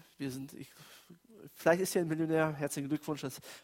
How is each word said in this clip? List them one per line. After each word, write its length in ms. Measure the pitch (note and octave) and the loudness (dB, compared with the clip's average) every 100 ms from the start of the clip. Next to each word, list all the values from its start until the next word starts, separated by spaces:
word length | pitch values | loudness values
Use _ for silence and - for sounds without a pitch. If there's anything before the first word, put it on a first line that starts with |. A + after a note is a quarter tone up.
| - - | -18 -8
wir 120 | C#3 | -6
sind, 220 | C3 C3+ | -6 -10
ich, 180 | - C#3+ - - - - F3 _ A3 - | -12 -16 -18 -20 -20 -20 -20 _ -20 -20
vielleicht 260 | - E3 F3+ | 0 4 6
ist 140 | F#3+ | 4
ja 80 | F#3+ | 2
ein 60 | E3 | 2
Millionär, 440 | D#3+ D#3+ D#3+ D#3 | 0 2 4 2
herzlichen 360 | D3 D3 D3+ C#3 | 0 -4 -2 -2
Glückwunsch, 340 | D3+ - D3 | -2 -2 -4
das 180 | C3+ - - - | -6 -8 -16 -18